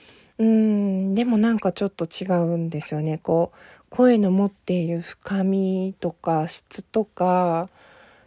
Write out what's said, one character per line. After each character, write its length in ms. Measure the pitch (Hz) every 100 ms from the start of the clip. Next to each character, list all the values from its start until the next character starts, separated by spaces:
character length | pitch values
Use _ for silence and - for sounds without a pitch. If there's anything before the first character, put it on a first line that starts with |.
| - - _ -
う 60 |
ー 20 | 220
ん、 680 | 220 214 208 202 190 196
で 100 | 196
も 140 | 247 220
な 140 | 226
ん 80 | 226
か 100 | 190
ち 140 | -
ょ 20 | 202
っ 40 |
と 160 | - 165
違 180 | -
う 320 | 190 175 170 170
ん 120 | 165
で 120 | 151
す 140 | -
よ 60 | 151
ね。 180 | 156 156
こ 340 | - 165 175
う、 300 | - - - _
声 280 | - 247 226
の 140 | 196
持 140 | 190 202
っ 40 |
て 220 | - -
い 160 | 180 165
る 120 | 170
深 440 | 175 - - 196
み 500 | 190 196 190 190 190 190
と 100 | 175
か 380 | - 170 160 160
質 340 | - - -
と 220 | - -
か、 640 | - - 180 180 180 165 185 _ - - - _